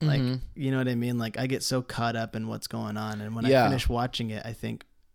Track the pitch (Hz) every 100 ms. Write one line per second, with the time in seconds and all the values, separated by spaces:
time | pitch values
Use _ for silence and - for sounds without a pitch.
0 | 151 139 123 127 - - 135 131 127 117
1 | 120 123 113 107 127 131 - 127 123 -
2 | 117 113 110 110 110 110 - 113 110 107
3 | 110 107 107 113 127 131 117 131 - 120
4 | 123 - 113 107 117 113 113 - - _
5 | _